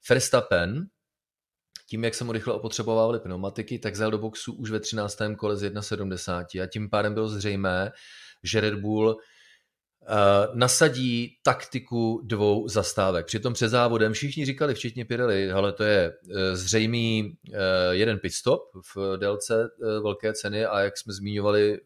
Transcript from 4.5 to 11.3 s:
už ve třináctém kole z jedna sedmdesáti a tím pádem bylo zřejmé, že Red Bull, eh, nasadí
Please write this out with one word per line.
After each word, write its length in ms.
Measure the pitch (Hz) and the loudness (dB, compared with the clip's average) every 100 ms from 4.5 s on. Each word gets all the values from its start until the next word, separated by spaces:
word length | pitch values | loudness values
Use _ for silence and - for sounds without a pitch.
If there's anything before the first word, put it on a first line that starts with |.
už 180 | - 113 | -10 -6
ve 80 | 107 | -6
třináctém 560 | 107 113 104 - 107 104 | -4 -4 -4 -4 -4 -2
kole 220 | 107 104 | -2 -2
z 60 | |
jedna 180 | 101 104 | -4 -6
sedmdesáti 800 | 101 101 98 90 - 87 87 92 | -6 -6 -4 -6 -4 -6 -6 -8
a 60 | 92 | -6
tím 220 | 107 104 | -6 -2
pádem 240 | 107 104 | 0 0
bylo 160 | 107 110 | 0 -4
zřejmé, 600 | 107 101 98 98 90 98 - - - - - | -4 -4 -2 0 0 -2 -6 -20 -20 -20 -14
že 180 | 90 110 | -2 0
Red 140 | 107 104 | 0 -2
Bull, 420 | 101 110 110 110 - _ _ _ _ _ _ _ - | -2 2 2 2 -8 _ _ _ _ _ _ _ -2
eh, 400 | 107 101 101 104 | 4 6 6 4
nasadí 840 | 123 127 - 160 127 127 120 120 | 2 2 4 4 4 0 0 -2